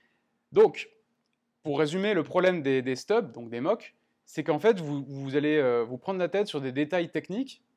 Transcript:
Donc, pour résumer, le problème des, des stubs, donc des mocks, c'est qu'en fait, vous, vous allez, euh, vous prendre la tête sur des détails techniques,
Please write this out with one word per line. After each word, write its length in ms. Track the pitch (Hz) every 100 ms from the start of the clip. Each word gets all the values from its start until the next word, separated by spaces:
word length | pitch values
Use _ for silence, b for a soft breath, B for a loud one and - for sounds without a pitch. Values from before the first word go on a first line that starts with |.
| b b b _ _
Donc, 380 | 175 208 - - _ _ _ _ _ _ _
pour 160 | 156 143
résumer, 360 | 151 185 208
le 100 | 185
problème 400 | 139 180 180 175
des, 180 | 135 131
des 140 | 127 127
stubs, 360 | - 220 156
donc 180 | 117 120
des 120 | 117
mocks, 320 | 156 233 - _ _ _ -
c'est 180 | -
qu'en 140 | 147 151
fait, 220 | 214 196
vous, 260 | 151 143 139
vous 280 | 139 135 139
allez, 220 | 147 151
euh, 260 | 127 120
vous 160 | 117 127
prendre 200 | - 190
la 100 | 175
tête 180 | 196 202
sur 120 | 147
des 120 | 135
détails 400 | 127 151 180 170
techniques, 500 | 160 147 202 269 - _